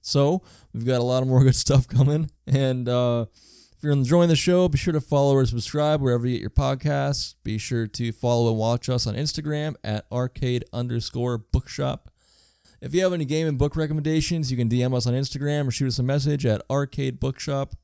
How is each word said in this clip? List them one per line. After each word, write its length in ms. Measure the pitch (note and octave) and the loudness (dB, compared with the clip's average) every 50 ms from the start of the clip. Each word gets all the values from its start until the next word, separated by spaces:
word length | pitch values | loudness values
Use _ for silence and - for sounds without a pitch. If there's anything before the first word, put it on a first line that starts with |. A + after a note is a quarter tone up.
So 420 | _ - - C#3 C#3 C#3+ E3+ F#3+ - - - - - _ _ | _ 0 2 2 4 4 2 0 -4 -10 -20 -20 -20 _ _
we've 120 | A2+ A2+ | -6 -2
got 140 | B2 C3 B2 | 0 0 0
a 40 | A#2+ | 2
lot 180 | B2 B2+ C3 | 2 0 0
of 80 | C3 C3 | 2 4
more 120 | C3 C3 C3 | 6 6 6
<laughs> 20 | |
good 100 | C3 B2+ | 6 6
stuff 320 | - - - C#3 C3 B2 - | 4 2 4 2 2 2 2
coming. 420 | - B2 C#3 C#3 D3 D#3 E3 C#3+ - _ _ | 2 2 4 4 2 0 -2 -4 -8 _ _
And, 440 | - C3+ C3+ C3+ C3 C3 B2+ B2 A#2+ | 0 0 2 2 0 0 -2 -2 -2
uh, 380 | B2 B2 B2 B2 A#2+ A#2 A2+ G#2+ _ _ _ - - - - _ _ _ | 0 0 2 2 0 -2 -4 -6 _ _ _ -20 -20 -20 -20 _ _ _
if 60 | - | -2
you're 80 | D3 | 0
enjoying 380 | C#3+ C#3+ C3 A#2+ D#3 F3 F3 E3+ | 2 2 2 4 4 4 6 6
the 80 | E3 C#3+ | 4 4
show, 320 | - F3+ F3+ F3+ F3+ F3 | 4 4 4 4 4 4
be 80 | C#3+ C3+ | 2 0
sure 160 | - F#3 D#3+ | 0 0 0
to 80 | D3+ | -2
follow 320 | - - D3 C#3+ C#3 C#3 C#3 | -2 0 2 2 4 4 4
or 100 | C3+ C3 | 4 4
subscribe 560 | A#2 A2 A#2+ A2+ - - D3 D3 D3+ D3+ D3+ | 2 0 -2 -6 -4 -2 -2 0 0 0 0
wherever 240 | C#3 C3 A#2+ A#2+ A#2 | 2 0 0 0 0
you 100 | B2+ B2+ | -2 -4
get 60 | - | -2
your 80 | - - | -4 0
podcasts. 840 | _ - C#3 C3+ C3+ C3+ C3+ D3 C#3+ C#3+ C#3 C#3+ C#3+ - - - - _ _ | _ 0 0 0 -2 -2 -2 -2 -2 0 -2 -2 -2 -4 -6 -10 -12 _ _
Be 140 | - G#2+ A2 | -6 -6 -6
sure 300 | - - B2+ A#2 A2+ G#2+ | -4 -4 -4 -4 -4 -4
to 240 | - - A#2+ A2+ A2 | -4 -4 -4 -4 -4
follow 360 | - - A#2+ A#2+ A#2 A#2+ A#2 | -4 -2 0 2 2 2 2
and 80 | A2+ A2 | 2 0
watch 300 | A2 A2+ A#2+ A#2+ - - | 0 0 0 -2 -2 -2
us 180 | B2+ B2 - | -2 -2 -2
on 100 | A#2+ G#2+ | -2 -4
Instagram 600 | A#2 D3 D3 - - D3+ D3+ D3+ D3 D3+ D#3 D3+ - _ | -4 -4 -4 -6 -6 -6 -4 -4 -4 -4 -6 -8 -8 _
at 220 | - G#2+ G#2+ - _ - | -6 -6 -6 -6 _ -6
arcade 500 | B2 B2+ B2 _ - B2 B2 B2 B2 - _ | -4 -4 -4 _ -4 -4 -2 -2 -2 -4 _
underscore 680 | - A#2+ B2 B2 A#2+ A#2 A2+ - - A#2+ B2 B2 A#2+ A#2 | -8 -8 -6 -4 -4 -4 -6 -6 -6 -4 -2 -2 -2 -4
bookshop. 720 | A2 _ - B2+ - - - - C3+ C3+ - - _ - _ _ _ _ _ _ _ _ _ _ _ _ _ _ | -6 _ -2 -2 -2 -2 -8 -6 -4 -4 -4 -6 _ -20 _ _ _ _ _ _ _ _ _ _ _ _ _ _
If 140 | - C3 C#3+ | -12 -2 -2
you 80 | F3 F#3 | 0 2
have 80 | F#3 | 2
any 140 | F3+ E3+ D#3 | 0 0 -2
game 220 | B2+ D3+ D#3 D#3+ D#3+ | -2 -2 0 0 0
and 100 | D3 B2+ | 0 0
book 180 | C#3+ D3 - | 0 0 0
recommendations, 760 | D#3+ D#3 C#3+ D#3 D#3 D3 D#3 D#3 D#3+ D3+ - F3 E3 D3+ B2+ | -2 -4 -2 -2 -2 -2 0 0 0 0 0 -2 -2 -2 -2
you 60 | C3 | -2
can 140 | A#2+ A#2+ A2+ | 0 0 2
D 120 | A#2 B2 | 2 2
M 120 | B2 B2+ C3 | 0 0 0
us 120 | B2 A#2 | 0 0
on 80 | B2 A#2+ | 0 0
Instagram 540 | C3 C#3 C3 - C3+ C#3 D3 D3 D3 C#3+ C3 | 0 -2 -4 -6 -6 -4 -2 -2 -2 -2 -2
or 40 | |
shoot 160 | A#2+ - C#3 C3 | -2 -2 -2 -2
us 120 | A#2 C3+ | 0 0
a 40 | B2 | 0
message 420 | B2+ C#3 D3 C3+ D3+ D3 C#3 C#3 | 0 0 0 0 0 0 0 2
at 200 | B2 G#2+ G2+ - _ | 0 0 0 -2 _
arcadebookshop 1040 | C3 C#3 C#3+ C#3 - - C3+ C3+ C3 - - C3+ C3+ - - - C#3+ C#3 C#3 - - - | -2 -2 -2 -2 -4 -4 -4 -4 -4 -4 -4 -4 -4 -6 -6 -6 -4 -4 -4 -6 -10 -18